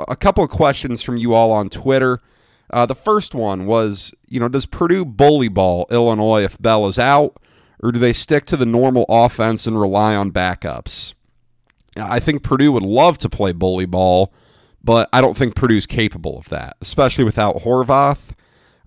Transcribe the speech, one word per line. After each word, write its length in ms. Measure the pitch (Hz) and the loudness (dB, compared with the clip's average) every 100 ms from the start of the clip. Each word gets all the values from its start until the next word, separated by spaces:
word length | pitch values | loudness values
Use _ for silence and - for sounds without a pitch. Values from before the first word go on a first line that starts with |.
| - | -8
a 80 | - | -2
couple 260 | 196 190 | 0 2
of 80 | 160 | 0
questions 520 | - 147 139 135 117 | 2 0 0 -4 -8
from 140 | - 120 | -6 -4
you 180 | 117 | 0
all 180 | 113 113 | 2 2
on 160 | 107 98 | 2 -2
Twitter. 540 | - 131 135 131 123 _ _ _ _ _ | -4 0 2 0 -2 _ _ _ _ _
Uh, 140 | 120 120 | -2 -2
the 80 | |
first 400 | 131 214 214 - | -2 -2 0 -2
one 320 | 135 107 95 98 | -6 -4 -4 -2
was, 480 | 113 110 98 - - - | 0 0 -4 -12 -14 -10
you 140 | 127 | -8
know, 80 | 120 | -4
does 180 | 135 - | -6 -6
Purdue 380 | - 170 185 | -2 0 0
bully 440 | 165 104 143 151 120 | -2 2 4 4 2
ball 380 | 98 92 87 - | 0 0 0 -2
Illinois 520 | 120 117 107 110 110 | 0 2 2 2 2
if 180 | 95 - | 0 -2
Bell 280 | 117 110 101 | 0 2 0
is 100 | 98 | 0
out, 380 | 123 143 147 - _ _ _ _ | 2 2 2 -4 _ _ _ _
or 120 | 120 | -4
do 80 | 120 | 0
they 120 | 120 | 2
stick 340 | 117 - 147 - | 0 0 -2 0
to 100 | 156 | -2
the 100 | 120 | 0
normal 380 | 117 131 127 - | 2 2 2 2
offense 580 | 117 120 - 110 110 117 | 4 2 2 -2 -2 -4
and 120 | 110 | -2
rely 380 | 98 98 107 104 | 0 2 2 0
on 160 | 98 | -2
backups? 840 | 90 92 87 85 60 - - - - _ _ _ _ _ _ _ - | -2 -4 -4 -8 -10 -10 -10 -10 -14 _ _ _ _ _ _ _ -12
I 220 | 104 123 | -6 -2
think 240 | - 147 | -2 -4
Purdue 300 | - 135 147 | -2 2 2
would 100 | 127 | 2
love 360 | 95 117 170 151 | 0 4 4 2
to 100 | 110 | -4
play 240 | - 98 | -2 -4
bully 340 | 85 92 92 92 | -2 -2 -2 -2
ball, 460 | 90 92 90 98 _ _ _ _ _ | 0 2 2 0 _ _ _ _ _
but 260 | - 117 - | 0 2 2
I 80 | 123 | 2
don't 160 | 123 - | 2 2
think 180 | 127 | -2
Purdue's 320 | - 127 107 - | 0 0 0 -2
capable 520 | - 110 85 80 64 | -4 -4 -6 -12 -12
of 100 | - | -10
that, 280 | 71 60 - | -10 -10 -14
especially 440 | - - 131 - | -6 0 0 2
without 340 | 113 107 104 - | 0 0 -2 -2
Horvath. 720 | 117 127 127 135 139 139 - - _ _ _ _ | -2 0 2 2 2 -2 -8 -20 _ _ _ _